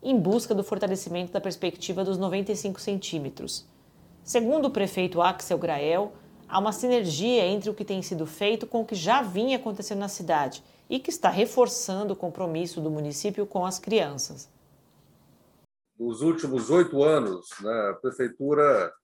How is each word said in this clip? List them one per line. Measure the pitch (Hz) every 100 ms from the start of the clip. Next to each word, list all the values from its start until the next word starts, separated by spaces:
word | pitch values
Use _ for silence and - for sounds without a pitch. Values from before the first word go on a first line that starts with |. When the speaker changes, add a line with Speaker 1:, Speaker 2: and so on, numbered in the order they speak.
Speaker 1:
em | - 262
busca | 175 226 226 202
do |
fortalecimento | 196 196 196 185 180 175 180
da | 196
perspectiva | 196 170 185 - - 180
dos | 190 190
noventa | 190 190 196
e | 202
cinco | 202 190
centímetros. | - 196 - 160 139 - 135 - - _ _ _ - -
Segundo | - 247 226 311 285
o |
prefeito | 240 196 190 180 170
Axel | 180 190 - 170
Grael, | 170 151 151 170 208 - - - -
há | 190
uma | 202
sinergia | 202 247 247 190 147 214 247 180
entre | 202 202
o |
que | 208 196
tem | 196
sido | 180 170 156
feito | - 208 220 233
com | 233
o | 226
que | 202
já | 165 254
vinha | 233 180 240 254
acontecendo | 226 196 202 202
na | 202
cidade | 196 165 156 147 - - _ _
e | 254
que | -
está | - 185
reforçando | 165 208 - 240 - - 190 208
o | 196
compromisso | 180 165 185 160 170 170
do | 156
município | 151 151 143 208 196 202
com | 196
as | 180 185
crianças. | - 220 156 139 - 139 - _ _ _ _ _ _ _ _ _ _ _ _ _ _ _
Speaker 2:
Nos | 117 113
últimos | 151 160 151 127 110
oito | 165 175 139
anos, | 147 156 113 92 - -
né, | 101 113 104
a |
prefeitura | 98 131 - 123 - 139 147 147 117 85 -